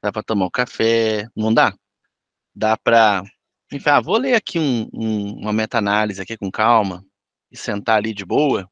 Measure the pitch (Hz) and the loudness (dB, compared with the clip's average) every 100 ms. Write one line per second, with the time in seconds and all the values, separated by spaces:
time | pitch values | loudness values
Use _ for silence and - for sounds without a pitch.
0 | 104 107 - 107 92 - 127 - 113 113 | -4 -4 -2 0 0 0 -4 0 2 2
1 | 113 107 110 - 110 117 127 95 _ _ | 2 -2 -4 -4 0 4 2 0 _ _
2 | _ _ _ _ _ 101 107 110 - 117 | _ _ _ _ _ -4 0 0 4 4
3 | 110 98 95 _ _ _ _ 139 147 139 | 6 2 -4 _ _ _ _ -4 2 2
4 | 120 208 269 240 - 165 151 120 107 110 | 2 -2 0 -2 -2 -2 0 0 -2 -4
5 | 110 107 101 107 104 107 110 120 101 104 | -2 -2 -4 -6 -4 -2 -2 -2 0 0
6 | 107 98 95 113 98 - 110 117 98 90 | 0 -4 -8 -6 -6 0 2 4 2 -4
7 | 95 _ _ _ _ - - 104 98 110 | -12 _ _ _ _ -14 -6 -6 0 0
8 | 110 101 92 113 147 113 92 | 0 -8 -2 0 2 0 -4